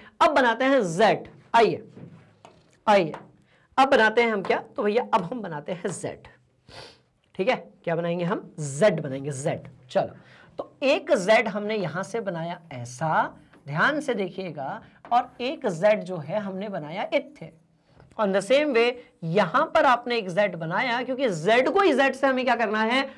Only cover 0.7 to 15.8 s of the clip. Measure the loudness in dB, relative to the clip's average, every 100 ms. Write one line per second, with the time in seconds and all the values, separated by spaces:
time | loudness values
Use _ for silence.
0.7 | 4 2 2 4 2 -2 -20 0 4 4
1.7 | 2 -8 -20 -20 -20 _ _ -20 _ _
2.7 | _ 4 4 4 -4 -16 _ _ _ _
3.7 | 0 4 6 4 4 2 0 -2 -2 -4
4.7 | -4 0 0 0 -2 -2 -8 -8 -10 -8
5.7 | -8 -6 -8 -10 -12 -18 _ _ _ _
6.7 | -20 -20 -20 _ _ _ -6 -2 -2 -4
7.7 | _ -6 -4 -2 -2 -2 -4 -6 -12 -10
8.7 | 2 2 2 -4 -8 -8 -6 -6 -6 -10
9.7 | -20 -6 -4 -4 -8 -20 -20 -20 -14 -14
10.7 | -4 0 0 0 0 4 2 2 -4 -4
11.7 | -4 -4 -6 -6 -6 -6 -6 -6 -10 -12
12.7 | -14 -12 -6 -2 0 0 -6 -20 -20 -10
13.7 | -2 0 0 -4 -4 -4 -6 -10 -8 -10
14.7 | -10 -14 _ -2 0 0 -8 -8 -4 -6
15.7 | 0